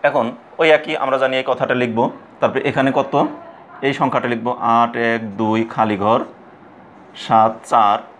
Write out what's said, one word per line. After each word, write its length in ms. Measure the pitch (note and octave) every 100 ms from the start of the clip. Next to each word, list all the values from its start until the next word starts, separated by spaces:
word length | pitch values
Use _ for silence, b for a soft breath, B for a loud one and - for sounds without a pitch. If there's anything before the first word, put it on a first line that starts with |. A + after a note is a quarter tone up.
| D3
এখন 160 | C#3 A#2 B2 - -
ওই 80 | D#3+ D3+
একই 180 | D#3+ D#3
আমরা 120 | C3+ C3
জানি 120 | C3 C3
এই 60 | C3
কথাটা 240 | B2+ C3 B2
লিখব। 160 | B2 A2+ C3 - - -
তারপরে 200 | C#3 C3+ -
এখানে 200 | C#3 C3+ C3+
কত? 160 | C3+ C#3+ - - - - - - C#3
এই 60 | C3+
সংখ্যাটা 280 | C#3 A#2+ A#2+
লিখব 140 | A#2+ A#2 A#2+ A#2+ A#2
আট 140 | A#2 A#2+ A#2
এক 80 | A2+ A2 G2
দুই 200 | A2 A2 A2+
খালি 220 | - A2 G2+
ঘর 160 | G#2 - - - - - - - - - - -
সাত 280 | - A2+ A2 A2+ -
চার। 260 | A#2+ G#2 G#2+ -